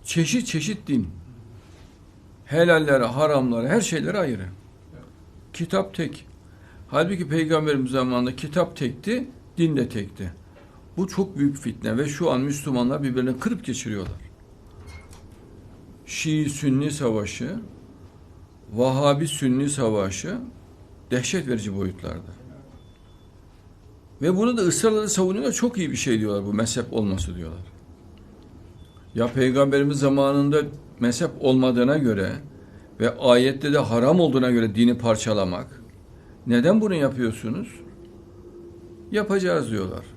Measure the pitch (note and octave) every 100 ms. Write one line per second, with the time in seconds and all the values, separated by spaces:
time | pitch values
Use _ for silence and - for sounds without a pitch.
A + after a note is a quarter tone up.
0 | - E3+ D3+ A#3+ A#3 D#3+ G3+ G#3+ - C3+
1 | F2 - - - - - - - - -
2 | - - - - - D3 F3 D#3+ D3 C3+
3 | A#2 B2+ D3+ C#3+ B2+ A#2 B2 G#3 F#3+ E3
4 | D#3 G3+ D#3 A2 F#2 - - - - -
5 | - - - - - - E3+ F#3+ F#3+ -
6 | D#3 - - - - - - - - C3+
7 | F3 F#3+ D3+ D#3+ D#3 D#3+ D3+ C#3+ B2+ C3+
8 | B2+ B2 B2 B2 - F3+ E3+ - C3 -
9 | G3 B3 - - - - E3 C#3 A#2+ A2+
10 | G2 - F#2 - - - - - - -
11 | F#3 - F#3+ - C#3+ C#3 A#2+ - A2 A2+
12 | D3 D3 E3 B2+ C#3+ C#3+ D3+ B2+ A#2+ C#3+
13 | C#3 B2+ B2+ B2+ A3 A3+ - A#2 A2+ G#2
14 | F2 - - - - - - - - -
15 | - - - - - - - - - -
16 | - - D#3 D#3 D3 C#3+ D3 C3 D3 D3
17 | B2+ A2 G2+ - A#2+ G#3+ A3 - - -
18 | - - - - - - - G#2+ B2+ C3
19 | C#3+ C#3+ E3 - C3+ B2+ C#3+ C#3 A#2 G#2+
20 | F#2+ F2+ D#3 A#3 B3+ - - - - -
21 | - B2 A#2+ F#3 C#3+ A#2 G#2 G2 F#2+ F#2+
22 | E2 E2 F2+ F#2 - - - - - -
23 | - - - - - - - - - -
24 | - - D3+ F#3 A#3 A#3 F3+ - A3+ G#3+
25 | G#3+ F#3 F#3 G3 C4+ F3+ A#3+ G#3+ D#3 B2+
26 | C3+ A2+ G#2+ G2+ G2 G#2 A2 B2+ A2 A#2
27 | G#2 F#2+ F#2+ F2 D#2+ F2 F#2+ - - -
28 | - - - - - - - - - -
29 | - A2+ A#2 C3 C3 C3 C#3 C#3 C#3+ C#3
30 | C#3 C#3 C#3 C#3+ C#3+ D3+ D3 - - -
31 | A#2+ A#2+ E3 - C3+ C3 B2+ A#2+ B2 D#3
32 | C3 G2+ F#2+ C3 - - - - - -
33 | A2+ - C3 B2 C3 C3+ D3 C#3+ A2 A#2
34 | B2+ F3+ D#3+ C3 B2+ A#2+ A2+ G2+ A#2+ A#2+
35 | A#2 A2 A#2 G#2 F#2 F2+ - - - -
36 | - - - - B2 A#2+ C#3+ G#3+ G#3+ E3+
37 | C3+ C3 A#2 A2+ A2+ D#3 A#3 - - -
38 | - - - - - - - - - -
39 | - G#3 G#3 G3 F#3 E3 A2+ G#2+ F#2 -
40 | -